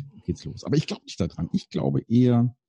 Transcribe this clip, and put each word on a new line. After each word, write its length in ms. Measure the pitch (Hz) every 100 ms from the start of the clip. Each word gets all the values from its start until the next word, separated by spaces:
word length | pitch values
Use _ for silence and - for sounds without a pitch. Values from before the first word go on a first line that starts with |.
| - -
geht's 200 | - 160
los. 200 | 151 -
Aber 120 | - 143
ich 100 | -
glaub 160 | 202
nicht 160 | - -
daran. 280 | 85 - -
Ich 180 | - -
glaube 300 | - 69 69
eher 540 | - 120 123 120 123 -